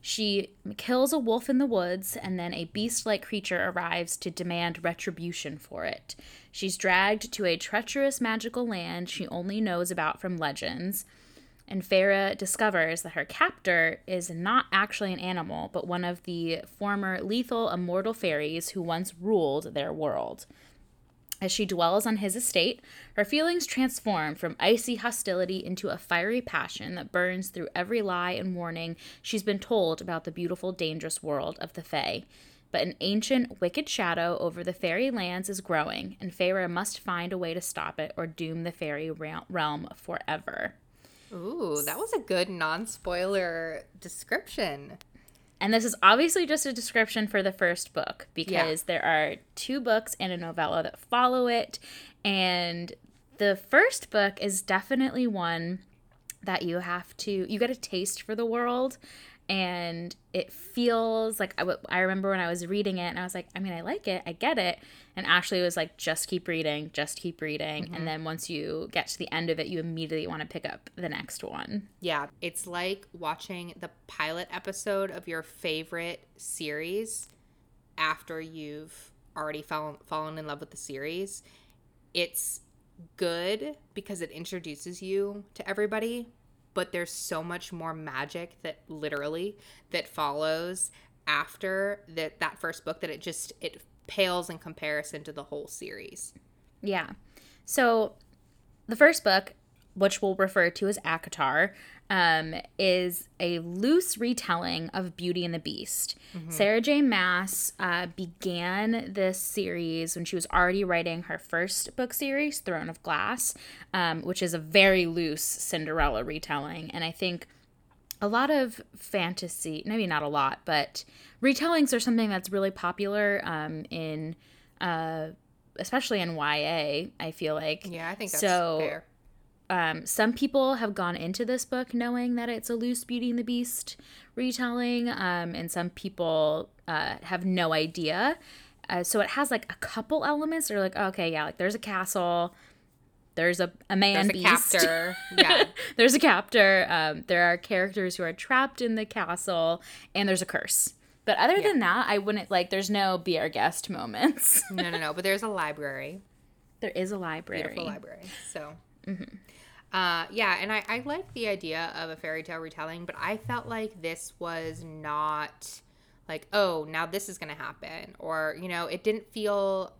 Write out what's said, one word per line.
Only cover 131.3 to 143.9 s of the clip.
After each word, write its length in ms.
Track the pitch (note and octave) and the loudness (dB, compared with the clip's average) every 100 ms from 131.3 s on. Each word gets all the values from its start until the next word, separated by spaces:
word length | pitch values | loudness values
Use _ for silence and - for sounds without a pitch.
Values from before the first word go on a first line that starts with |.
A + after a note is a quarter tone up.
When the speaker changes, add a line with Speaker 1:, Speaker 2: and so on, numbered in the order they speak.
| F#3+ A#3 | -2 -2
Speaker 1:
this 200 | B3+ - | -2 -2
book 300 | B3+ B3+ A#3+ | -4 -2 -2
knowing 400 | A#3+ B3 B3 A#3+ | 0 0 0 0
that 120 | A#3+ | -2
it's 220 | A#3 A#3 | -4 -2
a 60 | A#3 | -2
loose 280 | A#3+ A#3+ - | 0 -2 -2
Beauty 260 | A#3+ B3 | -2 0
and 80 | A#3+ | 0
the 40 | |
Beast 520 | A#3 A#3+ A#3+ - - - - - - - | 0 0 0 -4 -8 -14 -18 -20 -14 -4
retelling, 760 | B3+ B3 B3 A#3+ A#3+ A#3+ A#3+ | -2 0 -2 0 0 0 0
um, 460 | - F#3+ F3 E3+ E3+ | 0 0 0 -2 -4
and 160 | E3+ | -4
some 180 | - F3 | -2 -4
people, 800 | - G3 - E3+ D#3+ D3+ D#3 - _ - | -4 -10 -2 2 4 4 2 -4 _ -4
uh, 280 | D#3 - - | -2 -2 -4
have 200 | F3 F#3 | -4 -2
no 300 | F#3 F3+ E3 | 0 2 4
idea. 640 | D#3+ D#3+ E3 D#3+ E3+ B3+ E4+ - - - - - | 4 2 0 0 2 2 0 -8 -20 -20 -20 -4
Uh, 140 | F3+ | -2
so 160 | F3 G#3 | 2 2
it 80 | G3+ | 2
has, 180 | - C#4+ | 2 2
like, 160 | A#3 - | 0 -2
a 40 | - | -8
couple 460 | - - A3 D4+ C#4 | -6 -6 0 2 2
elements 420 | D4 D#4 D#4+ - | 2 0 0 0
that 80 | G#3 | 0
are 40 | |
like, 140 | F#3+ F#3 | 0 0
"Okay, 360 | G3 F#3+ E3+ | -2 0 0
yeah, 140 | D#3 D3+ | 0 -2
like, 120 | - | 0
there's 160 | F3+ G#3+ | -2 -2
a 40 | |
castle, 760 | - G3 F#3 G3 F3 F3 F3 - - _ _ _ _ _ _ - | -4 -4 -2 0 2 2 0 -4 -20 _ _ _ _ _ _ 2
there's 260 | E3+ F3 | 2 4
a, 100 | F3+ - | 0 -2
a 60 | - | 0